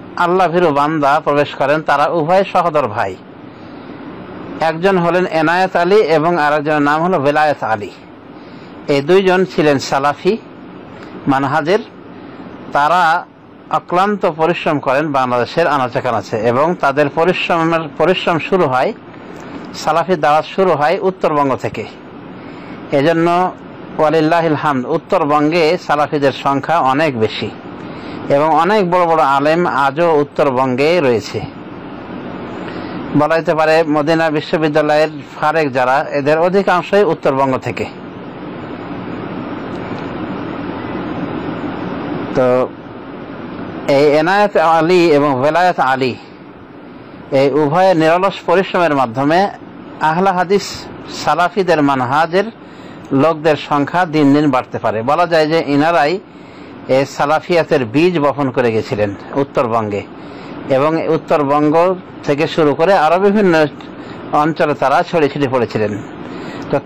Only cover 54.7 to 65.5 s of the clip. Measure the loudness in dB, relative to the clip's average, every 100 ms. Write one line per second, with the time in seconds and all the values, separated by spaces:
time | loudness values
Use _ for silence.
54.7 | -4 -2 -2 0 2 2 2 2 2 2
55.7 | 2 2 2 2 -2 -8 -20 -20 -20 -20
56.7 | -18 0 0 0 -2 0 0 2 0 2
57.7 | 0 2 2 2 4 0 0 -2 0 2
58.7 | 0 -2 -2 -2 -4 -6 -4 -2 0 0
59.7 | 0 -2 -6 -8 -16 -16 -16 -16 -14 -2
60.7 | 2 2 0 0 -2 0 0 2 2 4
61.7 | 4 2 0 -8 -10 -4 -2 0 2 2
62.7 | 4 4 6 4 4 4 4 4 4 2
63.7 | -2 -16 -16 -14 -14 -4 0 0 0 0
64.7 | 2 2 2 2 2 0 0 0